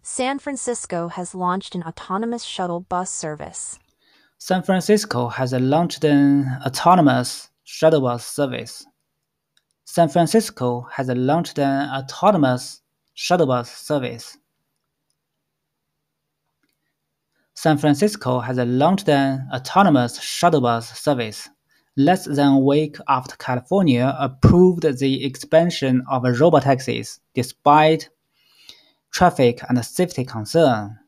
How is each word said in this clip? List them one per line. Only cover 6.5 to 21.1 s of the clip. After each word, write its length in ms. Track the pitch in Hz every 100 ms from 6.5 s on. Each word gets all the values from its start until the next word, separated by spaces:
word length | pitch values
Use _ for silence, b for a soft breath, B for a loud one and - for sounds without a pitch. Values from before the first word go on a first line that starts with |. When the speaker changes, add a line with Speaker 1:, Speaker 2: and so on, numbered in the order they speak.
| 131
Speaker 2:
autonomous 840 | 127 - 170 185 143 123 123 - - _
shuttle 380 | - - 160 156
bus 220 | 127 120
service. 640 | - - 139 120 117 - - _ _ _ _ _ _ _ _ _
San 240 | - - 160
Francisco 800 | 175 160 226 214 - 123 123 123
has 160 | - 127
launched 500 | 123 127 160 170 -
an 320 | 139 139 143
autonomous 920 | 135 135 - 190 190 135 127 - - _ _ _ -
shuttle 320 | - 175 139
bus 280 | 123 117 -
service. 640 | - 147 123 117 - - _ _ _ _ _ _ _ _ _ _ _ _ _ _ _ _ _ _ _ _ _ _ _ _ _ _ _ _ _ _ _ -
San 240 | 160 147
Francisco 640 | 151 143 208 208 127 127
has 160 | 117 127
launched 520 | 120 127 156 196 -
an 400 | 143 139 135 131
autonomous 680 | 131 - 190 196 139 120 -
shuttle 400 | - - 175 156
bus 380 | 123 117 117 -
service 500 | -